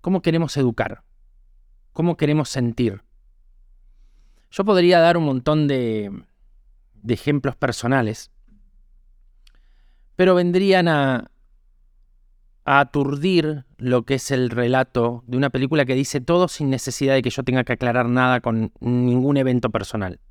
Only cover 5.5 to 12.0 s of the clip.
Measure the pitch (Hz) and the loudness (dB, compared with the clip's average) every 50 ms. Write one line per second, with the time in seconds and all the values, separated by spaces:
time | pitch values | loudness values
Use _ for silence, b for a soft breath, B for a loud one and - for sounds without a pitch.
5.5 | 151 156 151 143 139 131 123 117 110 107 104 101 98 - - _ _ _ _ _ | 2 2 2 2 0 0 0 -2 -2 -4 -6 -8 -10 -14 -16 _ _ _ _ _
6.5 | _ _ _ _ _ _ _ _ _ - - 107 123 - - - 147 143 131 139 | _ _ _ _ _ _ _ _ _ -16 -4 -4 -4 -2 0 -2 -2 0 -2 -4
7.5 | 127 - - 127 113 - - 120 135 135 120 107 - - - _ _ - - - | -6 -4 -4 -4 -4 -4 -4 -2 0 0 0 -2 -6 -10 -14 _ _ -20 -20 -20
8.5 | - - - _ _ - - _ _ _ _ _ _ _ _ _ _ _ _ - | -20 -20 -20 _ _ -20 -20 _ _ _ _ _ _ _ _ _ _ _ _ -20
9.5 | _ - _ _ _ _ _ _ _ _ _ _ _ - 185 185 180 180 180 175 | _ -20 _ _ _ _ _ _ _ _ _ _ _ 2 4 4 4 4 4 2
10.5 | 175 190 196 196 190 185 170 170 160 147 139 135 131 120 - - _ _ _ _ | 2 2 4 4 4 4 4 2 2 2 2 0 0 -2 -6 -10 _ _ _ _
11.5 | _ _ _ _ _ _ _ _ _ _ | _ _ _ _ _ _ _ _ _ _